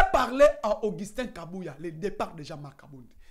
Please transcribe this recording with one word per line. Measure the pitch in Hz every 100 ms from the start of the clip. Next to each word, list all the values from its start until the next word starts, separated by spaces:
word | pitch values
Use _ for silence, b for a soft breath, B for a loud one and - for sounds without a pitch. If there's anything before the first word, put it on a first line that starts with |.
| 381
parlé | 294 240 262 294 -
à | 214 208
Augustin | 214 170 202 - 233
Kabuya, | 170 165 190 170 135
le | 170
départ | 160 202 202 220
de | 160
Jean-Marc | 143 151 143 -
Kabound. | - 135 117 - b